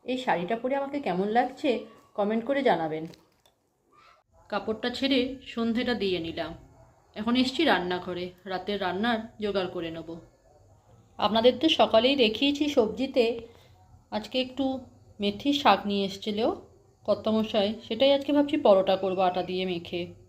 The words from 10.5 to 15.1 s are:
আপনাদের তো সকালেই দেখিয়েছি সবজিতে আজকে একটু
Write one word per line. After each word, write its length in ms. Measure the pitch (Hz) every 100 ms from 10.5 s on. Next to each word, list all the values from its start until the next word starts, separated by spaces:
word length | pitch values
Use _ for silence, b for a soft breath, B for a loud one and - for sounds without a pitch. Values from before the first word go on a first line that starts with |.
| _ _ _ _ - _ -
আপনাদের 400 | 208 220 240 247
তো 100 | 320
সকালেই 480 | - 220 220 247 285
দেখিয়েছি 520 | 220 214 277 285 302
সবজিতে 720 | 277 214 202 262 269 226 240 B B B B B - _
আজকে 300 | 214 214 254
একটু 400 | 254 254 269 262 - - -